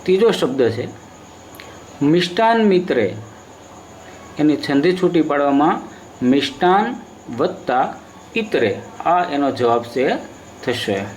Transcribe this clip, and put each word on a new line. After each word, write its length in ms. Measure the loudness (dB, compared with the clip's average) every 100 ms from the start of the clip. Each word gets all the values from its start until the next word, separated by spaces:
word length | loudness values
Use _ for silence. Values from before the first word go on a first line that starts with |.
ત્રીજો 280 | 2 2 4
શબ્દ 380 | 2 -2 2 0
છે 180 | 0 -8 -12 -20 -20 -20 -20 -20 -20 -20 -20 -20 -2
મિષ્ટાન 640 | 2 2 0 0 2 4 4
મિત્રે, 500 | 2 2 0 0 -4 -14 -20 -20 -20 -20 -20 -20 -20 -20 -20 -20 -2
એની 180 | 0 0
સંધિ 400 | 0 0 2 2
છૂટી 240 | 2 2
પાડવામાં 600 | 0 2 2 2 2 0 -6 -18 -20 -4 2
મિષ્ટાન 680 | 2 0 -2 2 2 0 -6 -14 -20 -14 -4
વત્તા 580 | -4 -4 -4 -2 -2 -6 -18 -20 -8 -6
ઇતરે, 460 | -2 0 0 -2 -10 -6 0
આ 180 | 0
એનો 280 | 0 -2 -2
જવાબ 320 | 0 2 2
છે, 320 | -2 -2 0 -2 -6 -20 -20 -10
થશે. 420 | -6 -4 -2 -4 -4